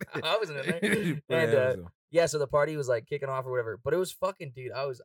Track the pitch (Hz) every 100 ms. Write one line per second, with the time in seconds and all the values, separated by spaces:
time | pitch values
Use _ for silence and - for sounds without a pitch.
0 | - 160 156 202 202 143 143 170 208 202
1 | 170 151 - - - 131 127 110 85 -
2 | _ 160 165 156 139 151 147 156 127 117
3 | - 147 139 131 127 123 113 107 139 165
4 | 180 - 185 196 151 127 127 113 139 123